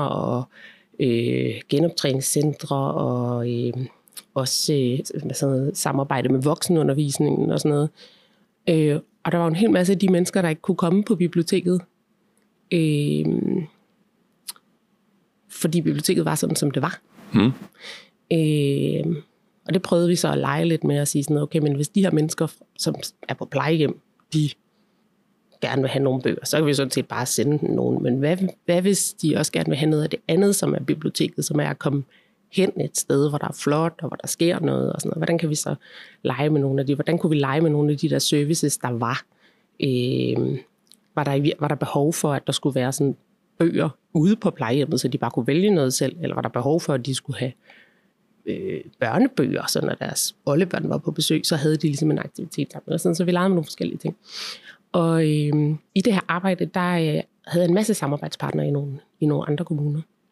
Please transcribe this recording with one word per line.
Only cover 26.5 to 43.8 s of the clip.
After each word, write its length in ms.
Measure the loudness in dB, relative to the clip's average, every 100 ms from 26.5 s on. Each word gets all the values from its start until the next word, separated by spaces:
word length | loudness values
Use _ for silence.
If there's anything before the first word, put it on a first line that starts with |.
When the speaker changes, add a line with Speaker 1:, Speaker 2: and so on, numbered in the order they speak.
| 0
Speaker 1:
kan 100 | 2
vi 80 |
sådan 160 | 0 0
set 160 | -2 -4
bare 200 | -4 -4
sende 320 | 0 0 0
dem 120 | 0
nogen. 320 | 0 0 0
Men 140 | 0 0
hvad, 180 | 0 0 -2 -4
hvad 180 | 0 2
hvis 300 | 2 2 -2
de 240 | -2 -2 0
også 160 | 0
gerne 160 | -2 -2
vil 80 | 0
have 120 | 2
noget 120 | 2
af 80 | 0
det 100 | -4 0
andet, 280 | 2 4 2
som 180 | 0
er 60 | -2
biblioteket, 640 | -2 -2 -2 -2 -4 -2
som 160 | -2 0
er 100 | -2
at 80 | -2
komme 260 | -2 -2 -6 _ _ _ _
hen 180 | 0 0 0
et 160 | -4 -4
sted, 300 | 0 2 2
hvor 100 | 0
der 100 | -6
er 40 | -4
flot, 320 | 0 2 0 -4
og 60 | -10
hvor 80 | -8
der 100 | -6
sker 340 | 0 0 2
noget, 320 | 0 0 0
og 80 | -2
sådan 80 | -4
noget. 100 | -2
Hvordan 200 | 0 0
kan 120 | 0
vi 40 |
så 200 | -2 -4 -6 -8 -20 -20 -6
lege 280 | -4 0 2
med 100 | 2
nogle 200 | 2 0
af 60 | 0
de, 80 |
hvordan 240 | -2 0 0
kunne 120 | 2
vi 60 | 2
lege 220 | 2 2
med 100 | 2
nogle 220 | 4 2
af 60 | 2
de 100 | 0
der 100 | 0
services, 580 | 2 2 2 0 0 -2
der 120 | -4
var? 340 | -2 -2 -4 -8 _ _ _ _ -4
Øh, 800 | -2 0 0 -2 -2 -2 -2 -4 -10 _ _ _ _
var 100 | -4
der 80 | 0
i 180 | 0 0
vir-, 60 | 0
var 80 | -2
der 60 |
behov 380 | -2 -2 0 0
for, 200 | 0 -2
at 140 | -2 -4
der 60 |
skulle 220 | -2 0
være 180 | 0 -2
sådan 240 | 0 0 -2 _ _ _ -2
bøger 300 | 0 2